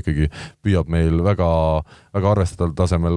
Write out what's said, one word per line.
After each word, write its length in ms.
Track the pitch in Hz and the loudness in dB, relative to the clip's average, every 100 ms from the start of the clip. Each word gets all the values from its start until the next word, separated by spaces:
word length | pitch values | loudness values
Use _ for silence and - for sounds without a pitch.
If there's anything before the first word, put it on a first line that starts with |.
ikkagi 240 | 78 76 76 - - - | 0 0 -2 -4 -18 -8
püüab 320 | 104 92 80 | 0 0 0
meil 320 | 82 82 82 | 0 2 2
väga, 240 | 90 95 85 82 80 78 - - _ 101 | 0 0 0 2 0 0 -4 -14 _ -2
väga 160 | 98 104 | 0 2
arvestataval 400 | 90 - 87 73 | 0 -2 -4 0
tasemel 400 | 90 87 85 | 0 0 0